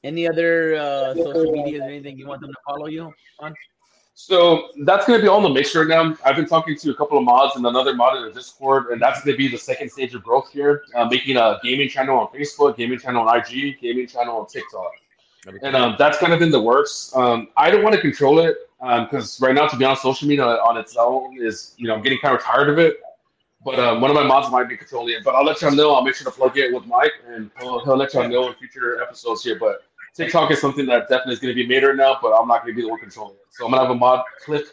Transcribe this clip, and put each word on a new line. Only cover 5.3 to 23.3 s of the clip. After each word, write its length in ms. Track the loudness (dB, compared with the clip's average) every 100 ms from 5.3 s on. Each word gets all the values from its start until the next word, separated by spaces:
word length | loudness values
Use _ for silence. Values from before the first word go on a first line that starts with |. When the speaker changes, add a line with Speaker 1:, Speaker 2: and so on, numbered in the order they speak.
| 4
Speaker 2:
in 40 |
the 40 | 4
mix 260 | 2 0
right 120 | 0 2
now. 280 | 2 2 0
I've 120 | 0 0
been 100 | 0
talking 300 | 0 0 -6
to 140 | -6
a 40 |
couple 240 | -4 0 0
of 60 |
mods 320 | 4 4 4 0
and 100 | -2
another 280 | 0 0
mod 220 | 2 2 0
in 60 |
the 60 | -8
Discord, 560 | -16 -20 _ 0 0 0
and 80 | 0
that's 220 | 0 0
gonna 120 | -4 -2
be 120 | -2
the 100 | -4
second 320 | -8 -8 -8
stage 240 | -8 -8
of 80 | -8
growth 280 | -2 -2 -2
here. 340 | -4 0 0 -2
Uh, 120 | -4 0
making 300 | -2 0 2
a 220 | 2 0
gaming 240 | -4 -4 -4
channel 300 | -4 0 0
on 100 | -2
Facebook, 480 | -8 -12 0 0 2
gaming 220 | -6 -6
channel 280 | -4 0 2
on 80 | 2
I 40 |
G, 340 | 0 -8 -8 -8
gaming 260 | -6 -6 -6
channel 320 | -6 -6 -6
on 80 | -8
TikTok. 440 | -14 -14 -12 -12 -14 _ _ _ _
Speaker 1:
That'd 160 | -20 -12
be 60 | -2
Speaker 2:
And, 80 |
Speaker 1:
cool. 100 | 0
Speaker 2:
um, 120 | 0 2
that's 200 | 2 4
kind 140 | 0
of 100 | 2
in 80 | 4
the 100 | 4
works. 500 | 4 2 2 -6 -6 0
Um, 320 | 0 0 -2 0
I 140 | 4
don't 120 | 4
wanna 180 | 4 2
control 380 | 0 0 4 4
it, 160 | 4 0 -8 _
um, 280 | -2 -2 0
'cause 320 | -6 -8 -2
right 140 | 2
now, 120 | 2 2
to 100 | 0
be 80 |
honest, 180 | 0 0
social 260 | -2 -2 0
media 160 | 0 2
on 300 | 2 0 0
its 200 | -6 0
own 400 | 0 0 -8 -8
is, 340 | -8 -8 -16 _
you 120 | -6
know, 60 |
I'm 80 | -2
getting 160 | -2 -2
kind 140 | 0 -2
of 60 |
tired 260 | 0 0 2
of 100 | 4
it. 220 | 2 2 -14 _ _